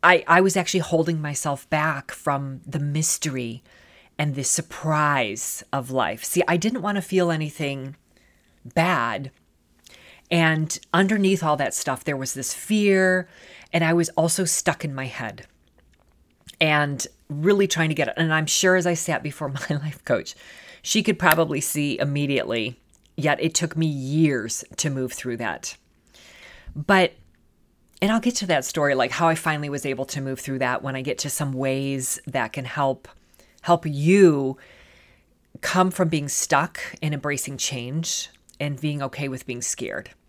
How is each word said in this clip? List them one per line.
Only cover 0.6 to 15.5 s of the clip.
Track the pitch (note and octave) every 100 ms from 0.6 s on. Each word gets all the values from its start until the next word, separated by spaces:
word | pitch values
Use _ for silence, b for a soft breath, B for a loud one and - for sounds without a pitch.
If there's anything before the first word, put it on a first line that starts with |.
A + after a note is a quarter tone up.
| E3+ F#3+
holding | D#3+ E3 E3 E3
myself | D3+ C#3+ D3+ C#3 -
back | D3+ D#3 C#3+ -
from | - - C#3 C#3 C3+ -
the | D3
mystery | D3 D3 D#3 - D#3 C3 A#2+ A#2 b b b b b _
and | D3 C#3
the | C3
surprise | - D#3+ - D#3+ D3+ D3+ C#3+ A2+ G2+ - - -
of | C#3 B2
life. | C3 G2+ A2
See, | - F3 -
I | F3
didn't | F#3+ B3
want | F#3 G3+
to |
feel | F3 F#3 F3
anything | D#3 D#3 - D3 C#3 C3+ D3 _ b b b b b
bad. | - - E3+ E3+ A#2 G#2 C3+ _ _ _ _ _ B B B B B
And | E3+ E3 D#3 D#3 - -
underneath | E3+ G3 G#3+ F#3+ F#3+
all | E3 D3
that | C3
stuff, | - - B2+ -
there | C#3
was | C3
this | - B2+
fear, | - - G#3+ G#3 F#3+ F#3 F#3 F3 B B B B
and | E3+
I | D#3+
was | E3+ E3
also | - D#3+ D#3+ F3
stuck | - - D3+ D#3
in | C3+
my | C3
head | - A2+ G#2 -